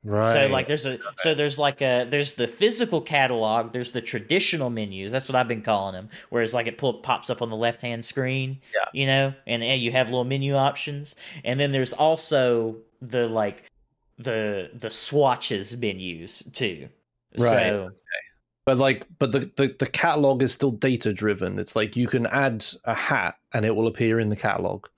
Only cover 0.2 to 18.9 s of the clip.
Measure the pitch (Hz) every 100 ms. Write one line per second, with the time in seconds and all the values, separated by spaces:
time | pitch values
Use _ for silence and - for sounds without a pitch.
0.2 | 110 143 139 135 131 147 135 127 - -
1.2 | 165 147 147 139 143 139 135 123 123 143
2.2 | 143 - 117 - 208 226 233 165 - 143
3.2 | 131 120 110 113 113 123 120 123 113 117
4.2 | 104 180 - 165 127 113 104 95 98 127
5.2 | - 127 120 113 107 104 98 92 104 -
6.2 | - 120 113 120 117 - 135 110 - 123
7.2 | - 120 117 110 117 117 123 117 117 -
8.2 | 127 131 131 135 - 104 - 131 135 135
9.2 | 135 135 - 117 117 131 117 127 117 123
10.2 | 123 139 139 139 135 - - 143 143 -
11.2 | - 147 131 127 143 135 127 - 156 160
12.2 | - 147 127 117 113 113 _ _ 123 123
13.2 | 117 110 104 - - _ _ _ _ -
14.2 | 123 113 107 101 85 117 113 - - 143
15.2 | 135 120 - 104 95 120 113 92 92 82
16.2 | 87 - - - 113 80 69 _ _ _
17.2 | _ - 120 107 101 104 92 - - -
18.2 | - _ _ _ - 127 135